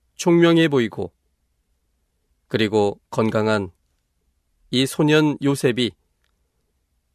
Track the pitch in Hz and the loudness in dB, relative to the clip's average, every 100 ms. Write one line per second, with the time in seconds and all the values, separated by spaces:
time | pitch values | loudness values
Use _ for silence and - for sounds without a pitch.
0 | _ - 180 170 170 165 165 139 110 - | _ -6 0 4 4 4 2 0 -2 -6
1 | 92 _ _ _ _ _ _ _ _ _ | -12 _ _ _ _ _ _ _ _ _
2 | _ _ _ _ _ 117 107 107 101 - | _ _ _ _ _ -2 0 0 0 -4
3 | _ - 110 110 107 107 92 - _ _ | _ -4 -2 0 0 -2 -4 -12 _ _
4 | _ _ _ _ _ _ _ 127 135 - | _ _ _ _ _ _ _ -4 -2 -2
5 | 151 156 151 131 139 139 135 117 117 - | 2 2 2 0 -2 -2 -2 -2 -4 -6
6 | _ _ _ _ _ _ _ _ _ _ | _ _ _ _ _ _ _ _ _ _
7 | _ | _